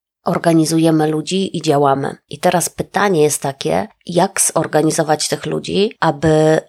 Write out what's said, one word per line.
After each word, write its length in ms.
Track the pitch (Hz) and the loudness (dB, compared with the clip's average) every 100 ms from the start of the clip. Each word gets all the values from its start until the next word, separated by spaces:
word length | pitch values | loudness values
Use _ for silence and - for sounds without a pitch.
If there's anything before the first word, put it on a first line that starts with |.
| _ _ | _ _
organizujemy 840 | - 170 170 165 156 160 165 160 156 | -4 -2 2 2 2 2 2 2 2
ludzi 500 | 156 151 185 190 175 | -2 -4 -4 -4 -4
i 60 | |
działamy. 540 | 156 143 143 135 139 - - | 0 2 2 2 -2 -8 -14
I 100 | - | -4
teraz 300 | 180 180 - | 0 0 -2
pytanie 540 | - 165 185 180 170 | -6 -6 -2 0 2
jest 200 | 151 143 | 2 0
takie, 460 | 143 131 156 165 208 _ - | -6 -6 -4 -4 -4 _ -4
jak 340 | 170 180 - | 0 0 0
zorganizować 880 | - - 151 156 156 151 151 151 - | -2 -2 -2 0 0 0 0 -2 -2
tych 180 | 143 156 | -6 -6
ludzi, 500 | 156 151 175 208 - | -8 -4 -2 -2 -2
aby 600 | 165 147 160 156 156 160 | -2 0 2 4 4 2